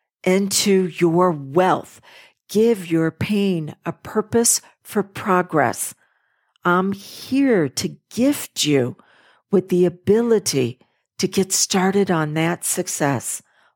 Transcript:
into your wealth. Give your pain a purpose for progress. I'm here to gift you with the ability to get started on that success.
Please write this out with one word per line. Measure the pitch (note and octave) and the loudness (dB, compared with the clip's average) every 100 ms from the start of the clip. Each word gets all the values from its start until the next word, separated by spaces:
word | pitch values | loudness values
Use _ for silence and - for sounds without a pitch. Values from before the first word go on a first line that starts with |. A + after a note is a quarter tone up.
| _ _ | _ _
into | F3+ F#3+ G3 - G#3 F#3+ F#3 - | 0 0 0 -2 2 2 2 0
your | F3 E3+ F3+ | 2 4 2
wealth. | D3+ C#3 D3 F#3+ C#3 - - - - - _ - | 0 -2 0 2 2 -4 -18 -20 -20 -20 _ -6
Give | G3+ A#3 A3 E3+ | 2 2 2 0
your | E3 D#3+ | 0 0
pain | - - G#3 G3+ E3+ D3+ - E3+ | -2 -2 0 0 0 -4 -10 -10
a | |
purpose | - - A3 G#3 A#3 A#3 - - _ | -10 -6 -4 -2 0 2 0 -4 _
for | - G#3 | -8 -4
progress. | G3 - G#3+ F#3 F3+ D#3 A#2+ - - - _ _ _ _ _ _ | -4 -4 -2 0 2 2 0 0 -8 -12 _ _ _ _ _ _
I'm | F3 F3+ F#3+ | 0 0 0
here | G3+ - - - C4 C#4 G#3+ C#3+ | -4 -12 -18 -4 0 2 2 0
to | - E3+ D3 _ | -2 -8 -10 _
gift | - C4 D4 - - D3+ | -2 0 0 -6 -6 0
you | C#3+ B2 - _ _ _ _ - | 2 0 -4 _ _ _ _ -2
with | G3 F#3 | -2 2
the | F3+ F3+ | 2 2
ability | F3 - G#3+ A#3 A3 - C#3 A#2+ - _ _ _ - | 0 0 2 4 2 0 -2 -2 -4 _ _ _ -6
to | F#3 | -4
get | G3 F#3 | 0 0
started | - - G3 F#3 G3 F#3+ | 0 0 0 2 2 2
on | E3+ D3+ | 0 -2
that | D#3 E3 F3 - | -2 -2 -2 -4
success. | - F3 - D3 B2+ - - - _ _ | -6 -6 -2 0 -2 -4 -10 -14 _ _